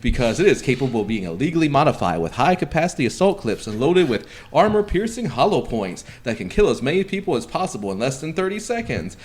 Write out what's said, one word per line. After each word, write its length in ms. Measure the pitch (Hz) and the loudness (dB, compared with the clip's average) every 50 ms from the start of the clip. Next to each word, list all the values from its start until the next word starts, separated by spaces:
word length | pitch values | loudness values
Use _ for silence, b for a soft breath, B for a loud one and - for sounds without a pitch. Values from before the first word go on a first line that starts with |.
because 400 | - 120 113 - 127 117 110 - | 0 0 0 2 2 2 2 4
it 60 | 170 | 4
is 160 | 208 139 110 | 4 4 4
capable 400 | - - 131 120 139 131 117 117 | 2 0 0 0 0 -2 0 0
of 40 | 104 | -2
being 180 | 98 110 110 95 | 0 -2 -2 -2
illegally 440 | 90 82 87 127 156 170 165 160 156 | -4 -4 -2 -2 -2 0 2 0 2
modified 520 | 139 139 147 156 120 - 110 90 85 82 | 4 4 4 4 2 2 0 0 0 0
with 120 | 85 82 | -2 -4
high-capacity 720 | - - 123 156 185 175 - 147 - 160 156 180 - - 147 | -2 0 2 2 2 0 0 -2 0 0 0 0 0 0 -2
assault 320 | 113 - - 180 196 180 - | -2 0 2 2 2 2 2
clips 280 | - 113 104 - - | -2 -4 -4 -4 -4
and 140 | - 107 107 | -8 -4 0
loaded 280 | 123 143 175 185 185 147 | 2 4 4 4 4 4
with 180 | 120 101 - B B B B B | 2 -2 -2 B B B B B
armor-piercing 720 | B 147 180 214 214 214 208 208 - 175 208 226 226 - 240 | B 4 4 4 4 2 0 2 0 -2 -2 -2 -4 -4 -6
hollow 340 | 202 - - 135 190 208 139 | -6 0 2 2 4 4 2
points 440 | 113 - 123 113 101 92 90 - - B B B | 0 -2 -2 -4 -2 -4 -6 -10 -14 B B B
that 140 | B - 113 | B -6 -6
can 120 | 113 104 92 | -4 -6 -6
kill 200 | - - 208 170 | 2 2 4 4
as 140 | 120 117 | 4 0
many 220 | 113 127 156 185 190 | -2 -2 0 0 0
people 320 | 190 - 196 196 196 160 | -2 -4 -6 -2 -2 -2
as 100 | 120 - | -2 -2
possible 460 | - - 160 180 - - 113 101 98 | -4 -4 -4 -4 -4 -4 -6 -6 -6
in 60 | 95 95 | -4 -2
less 220 | 113 135 135 135 | -2 -2 -2 -4
than 120 | - 156 | -6 -8
thirty 260 | 160 165 185 190 196 214 | -4 -2 -2 -2 -2 -6
seconds. 580 | 220 - 240 233 233 233 123 101 80 90 - - | -6 -6 -6 -6 -4 -4 -4 -4 -6 -8 -12 -14